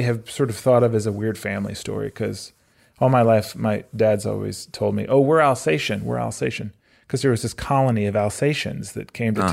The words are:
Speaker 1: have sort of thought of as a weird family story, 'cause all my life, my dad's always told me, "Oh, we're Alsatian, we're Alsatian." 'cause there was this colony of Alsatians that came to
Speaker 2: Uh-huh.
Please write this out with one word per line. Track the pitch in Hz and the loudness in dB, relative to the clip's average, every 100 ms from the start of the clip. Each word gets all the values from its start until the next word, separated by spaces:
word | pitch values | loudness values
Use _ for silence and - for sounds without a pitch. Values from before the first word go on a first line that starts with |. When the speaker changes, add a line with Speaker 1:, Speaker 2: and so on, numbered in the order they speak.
Speaker 1:
have | 123 113 - | 2 -2 -4
sort | - 127 | -2 -2
of | 101 | 0
thought | 131 123 | 4 6
of | 117 | 6
as | 113 107 | 2 0
a | |
weird | 101 110 104 | -2 -4 -4
family | 101 98 101 | -4 -4 -4
story, | - - 101 104 | -6 -6 -6 -6
'cause | - 104 101 - _ _ _ _ - | -6 -6 -6 -12 _ _ _ _ -2
all | 131 | 2
my | 131 | 4
life, | 117 110 - - | 6 4 2 -4
my | 110 104 - | -2 -2 -4
dad's | 113 107 104 | 0 2 2
always | 104 104 104 101 - | 0 -4 -6 -8 -12
told | - 104 | -4 -2
me, | 104 - | -2 2
"Oh, | 135 | 4
we're | 139 160 | 4 4
Alsatian, | 147 127 156 156 - 101 | 4 2 0 -2 -2 -4
we're | 113 120 | -4 -4
Alsatian." | 117 - 131 117 107 - _ _ - | -4 -4 -6 -6 -10 -14 _ _ -8
'cause | 131 | -2
there | 139 | 0
was | 117 | 0
this | 113 | -2
colony | - - 139 131 110 101 | -6 -2 2 2 2 0
of | 104 | 0
Alsatians | 104 - 147 151 - 69 104 | 0 0 -2 -2 -4 -8 -10
that | 104 101 | -12 -12
came | - 113 | -4 -2
to | 104 | 0
Speaker 2:
Uh-huh. | 92 | 2